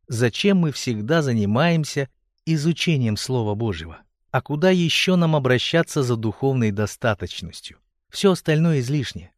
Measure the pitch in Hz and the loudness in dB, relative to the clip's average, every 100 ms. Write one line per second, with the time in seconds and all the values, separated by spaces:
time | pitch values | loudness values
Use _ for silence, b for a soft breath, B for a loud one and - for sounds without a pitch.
0 | - 113 120 - 202 190 160 - 127 107 | -8 0 0 2 2 4 2 -2 -4 -4
1 | 107 165 139 113 101 117 170 165 147 143 | 0 0 2 0 2 2 2 0 -2 -4
2 | 135 _ _ _ 160 160 160 - - 143 | -6 _ _ _ -2 0 0 0 0 2
3 | 113 104 - 127 107 104 113 82 80 - | 0 -2 -2 -2 -2 -2 -4 -4 -10 -18
4 | _ _ _ 127 - 147 185 185 165 - | _ _ _ -6 -4 0 2 4 2 0
5 | 190 180 165 151 127 123 - 165 165 156 | 2 2 2 2 2 2 2 0 0 -2
6 | 123 117 110 - 135 131 110 101 104 - | 0 0 -2 -2 -2 0 0 0 -4 -2
7 | 120 101 90 - 82 - - - _ _ | -2 -2 -6 -10 -14 -16 -20 -20 _ _
8 | _ - 196 175 - 156 165 147 120 147 | _ 0 2 2 0 2 2 0 0 -4
9 | 117 87 87 | -4 -10 -16